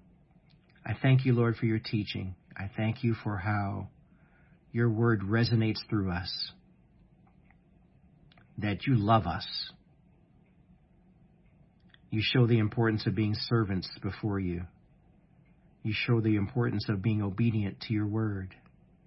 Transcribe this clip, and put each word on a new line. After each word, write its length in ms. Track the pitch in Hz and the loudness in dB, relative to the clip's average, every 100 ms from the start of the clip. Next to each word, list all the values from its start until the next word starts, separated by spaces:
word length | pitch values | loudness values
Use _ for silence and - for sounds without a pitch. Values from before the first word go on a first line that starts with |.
| - - _ _ _ - _ _ - | -20 -20 _ _ _ -20 _ _ -8
I 80 | 107 | 0
thank 260 | 135 131 131 | 4 4 4
you, 80 | |
Lord, 220 | 120 117 110 | 4 2 2
for 80 | 117 | 0
your 140 | 110 | -2
teaching. 560 | - - - 98 95 90 - - | -2 -4 -4 -6 -8 -12 -16 -12
I 160 | 98 - | -10 -4
thank 280 | 113 - | -4 0
you 100 | 117 110 | -2 -2
for 140 | 107 98 | -4 -4
how 520 | 104 104 98 98 95 - _ _ _ _ _ _ _ | -2 -2 -2 -6 -10 -16 _ _ _ _ _ _ _
your 180 | 117 120 | 0 2
word 320 | 107 117 107 | 4 2 2
resonates 580 | 95 113 107 110 110 101 - | 2 2 2 2 2 -2 -2
through 220 | 107 95 | -2 0
us, 400 | 87 90 - - - _ _ _ - - _ - _ - - _ _ _ _ _ _ - - - - | -2 -6 -8 -10 -14 _ _ _ -20 -20 _ -20 _ -20 -20 _ _ _ _ _ _ -20 -20 -18 -6
that 300 | 202 185 143 | -4 -2 2
you 80 | 120 | 2
love 320 | 101 113 87 | 4 4 2
us. 180 | 90 - - - - _ _ _ _ _ _ _ _ - - _ _ _ _ - _ _ _ _ _ - - - | -6 -8 -10 -12 -18 _ _ _ _ _ _ _ _ -20 -20 _ _ _ _ -20 _ _ _ _ _ -20 -20 -6
You 120 | 110 | -2
show 240 | - 131 117 | 2 4 6
the 100 | 117 | 4
importance 480 | 107 120 113 110 113 | 2 2 2 2 0
of 80 | 95 | 0
being 200 | 107 104 | 0 -2
servants 540 | - 117 98 95 - - | 0 0 0 -2 -6 -8
before 380 | 98 - 107 98 | -8 -6 -4 -2
you. 220 | 90 87 87 _ _ _ _ _ _ _ _ _ _ _ | -2 -4 -8 _ _ _ _ _ _ _ _ _ _ _
You 100 | 110 | -6
show 260 | 104 - 117 | -4 0 2
the 160 | 107 104 | 2 2
importance 520 | 95 120 120 104 - | 0 -2 -2 -2 -4
of 140 | 98 | -2
being 180 | 110 107 | 0 0
obedient 600 | 101 98 117 107 98 - | -2 0 0 0 -2 -6
to 120 | - | -4
your 140 | 107 104 | -2 -2
word. 480 | 110 107 98 92 - - _ _ _ | -2 -4 -4 -10 -14 -20 _ _ _